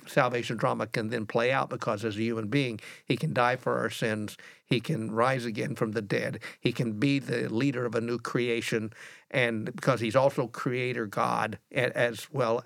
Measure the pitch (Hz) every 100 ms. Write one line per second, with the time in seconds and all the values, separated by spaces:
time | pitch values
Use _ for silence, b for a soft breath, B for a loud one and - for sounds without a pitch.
0 | - 151 123 123 113 113 135 117 110 120
1 | 110 117 107 120 120 135 139 127 - 104
2 | 113 104 113 113 104 139 131 107 B B
3 | B 127 156 131 123 127 127 123 113 -
4 | 117 110 104 - B B B 123 120 151
5 | 110 110 127 135 117 107 - 110 113 110
6 | 104 120 113 - B B 127 117 117 104
7 | 139 139 120 120 123 110 143 123 120 117
8 | 117 120 - 131 120 117 - 117 110 -
9 | B B B 135 120 110 113 - - 117
10 | 113 127 135 147 117 - 135 123 127 120
11 | 107 - 120 117 110 107 _ - 123 -
12 | 120 110 - 135 117 120